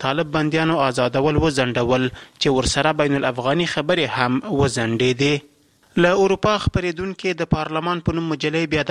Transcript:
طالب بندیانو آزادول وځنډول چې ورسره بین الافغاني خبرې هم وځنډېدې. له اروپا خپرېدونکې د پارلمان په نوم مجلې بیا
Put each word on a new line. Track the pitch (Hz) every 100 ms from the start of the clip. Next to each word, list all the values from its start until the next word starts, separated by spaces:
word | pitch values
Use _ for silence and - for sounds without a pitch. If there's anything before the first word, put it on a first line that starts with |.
طالب | 131 147 160
بندیانو | 156 151 160 160 165
آزادول | 135 123 123 135 147 151
وځنډول | 160 135 123 120 120 127 123
چې | - - - 147 131
ورسره | 120 143 151 151
بین | 147 139
الافغاني | 131 123 127 156 170
خبرې | 165 147 180 131 101
هم | 123 131 214 143
وځنډېدې. | 139 120 113 117 127 123 143 143 - _ _ _ _ -
له | 175 196 190
اروپا | 190 214 202 -
خپرېدونکې | 190 180 165 190 185 190 170
د | 165 156
پارلمان | 156 160 170 175 165
په | 165
نوم | 165
مجلې | 147 151 160 160 151
بیا | 143